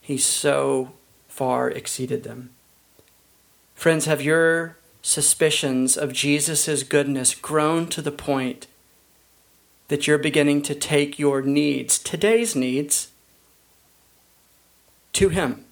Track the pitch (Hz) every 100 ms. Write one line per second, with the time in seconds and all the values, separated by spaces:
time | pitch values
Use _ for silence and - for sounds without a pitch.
0 | - 135 - - 147 139 139 135 131 -
1 | _ _ _ - 131 123 127 - - -
2 | 127 127 - 117 127 _ _ _ _ _
3 | _ _ _ _ _ _ _ - 165 160
4 | 151 151 139 160 165 165 165 160 _ _
5 | - - 143 - 156 147 147 127 131 -
6 | 147 147 143 147 147 151 - 147 131 151
7 | 143 135 127 - - 151 151 165 170 -
8 | 147 143 - 135 127 - - _ _ _
9 | _ _ _ _ _ _ _ _ _ 143
10 | 147 151 156 151 147 143 143 147 - 151
11 | 143 143 147 139 135 143 147 135 127 -
12 | - 165 202 226 233 139 127 131 143 -
13 | - _ _ _ _ _ _ _ _ _
14 | _ _ _ _ _ _ _ _ _ _
15 | _ - 196 165 147 120 -